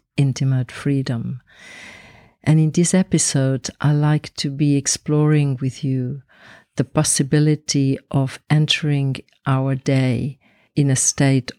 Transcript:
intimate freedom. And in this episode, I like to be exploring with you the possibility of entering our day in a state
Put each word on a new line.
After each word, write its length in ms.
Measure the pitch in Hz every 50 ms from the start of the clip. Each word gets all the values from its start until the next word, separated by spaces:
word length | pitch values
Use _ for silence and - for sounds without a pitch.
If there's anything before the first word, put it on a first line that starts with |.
| _ _ _ -
intimate 520 | 143 135 123 - 135 135 131 127 127 -
freedom. 720 | - - - 147 143 139 131 135 127 117 117 120 127 123 - _ _ - - - - - - - - - - - - - - _ _ _ _
And 160 | - 156 160
in 120 | 156 156
this 220 | 147 175 175 165 -
episode, 760 | 185 185 - - 160 - - - 143 135 135 135 127 - - - _
I 140 | - 143 151
like 400 | 147 147 151 151 147 - - -
to 160 | - - 147
be 260 | 139 139 151 147 143
exploring 840 | 139 135 - - - - - 151 151 151 151 151 151 143 143 135 123
with 200 | 135 131 - -
you 420 | - 135 131 131 127 123 139 139 - _ _ _ - - - - _ _ _
the 80 | - 135
possibility 1120 | - - 151 151 - - - 143 131 - 151 151 151 151 151 - - - 147 135 135 135 - - _
of 260 | - 139 135 127 - - _ -
entering 680 | 151 151 151 143 - - - 151 147 143 139 135 131 - - _ _ _ _
our 300 | 131 131 131 135 135 135
day 640 | 127 - - 135 131 131 127 123 117 123 139 135 - _ _ _ _ _ _ _
in 140 | - 143 139
a 80 | 135 135
state 560 | - - - - 147 135 135 131 127 - -